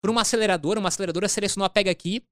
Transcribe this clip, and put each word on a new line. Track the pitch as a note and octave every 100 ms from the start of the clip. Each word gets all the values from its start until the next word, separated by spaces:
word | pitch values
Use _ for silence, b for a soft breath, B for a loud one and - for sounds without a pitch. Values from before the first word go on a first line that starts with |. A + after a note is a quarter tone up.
pra | F#3+
uma | A3+
aceleradora, | G#3+ A#3 G#3+ F3+ D3 G#3+
uma | F#3+
aceleradora | - F#3 E3 G3+
selecionou | - G3+ - F#3+
a |
Pega | G#3+ F#3+
Aqui | F3 F3 A3 _